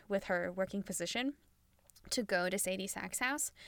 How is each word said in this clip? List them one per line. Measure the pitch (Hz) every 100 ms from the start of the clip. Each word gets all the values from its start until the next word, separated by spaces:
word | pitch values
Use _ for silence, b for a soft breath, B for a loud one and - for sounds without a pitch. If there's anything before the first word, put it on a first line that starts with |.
| -
with | 196
her | - 175 180
working | 185 190 202
physician | - 180 175 233 269 - _ _ _ _ - - -
to | 254
go | 202 180 180
to | 190
Sadie | 185 190 190
Sachs' | - 185 -
house, | 254 294 - -